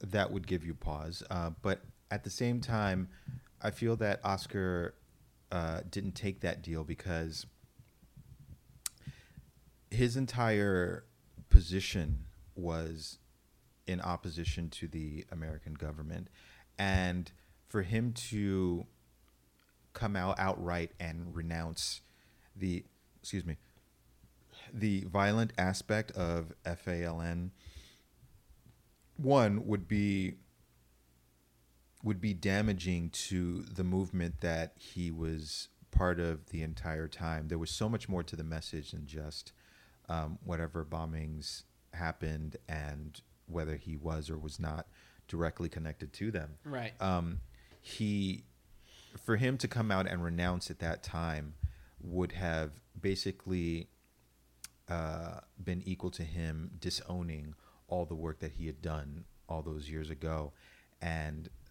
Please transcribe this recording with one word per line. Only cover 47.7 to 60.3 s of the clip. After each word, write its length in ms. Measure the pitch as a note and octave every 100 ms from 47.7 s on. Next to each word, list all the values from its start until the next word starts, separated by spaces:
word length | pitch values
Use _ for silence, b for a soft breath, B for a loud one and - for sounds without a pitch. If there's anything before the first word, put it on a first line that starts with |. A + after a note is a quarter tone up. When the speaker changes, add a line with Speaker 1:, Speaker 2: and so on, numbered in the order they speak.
| B
Speaker 1:
he, 640 | - - G#2+ G#2 F#2+ - - _ - - B B B -
for 120 | - A2
him 200 | B2+ C3+
to 80 | B2+
come 220 | A#2 A2
out 160 | F#2+ F#2
and 160 | F2+
renounce 480 | E2+ E2+ F2+ F2+ -
at 80 | -
that 220 | E2 -
time 520 | - E2 E2 D2+ D2 D2+ B B B -
would 320 | E2+ F2+ F2
have 400 | F2 F2 D#2+ D2+ D2 - -
basically, 880 | G2 F#2+ G2 - F#2 F2+ E2+ E2 - _ _ _ _ _ _ _ - _ -
uh, 520 | E2+ D#2+ D#2+ E2 E2 - -
been 200 | F#2 F2+
equal 260 | F#2+ F2+ F#2
to 120 | -
him 480 | D#2+ F2 D#2+ D#2+ F#2 E2+
disowning 760 | F2 - - F2+ E2+ D2+ D2+ - b b -
all 160 | F2+
the 100 | E2
work 240 | D#2+ E2 D#2
that 120 | D#2+
he 140 | - D#2+
had 160 | C#2+
done 420 | E2 D2+ C#2+ D2+ - - -
all 140 | D#2+
those 260 | D#2 D2+ D2+
years 220 | D#2 D#2
ago. 420 | D2 D#2+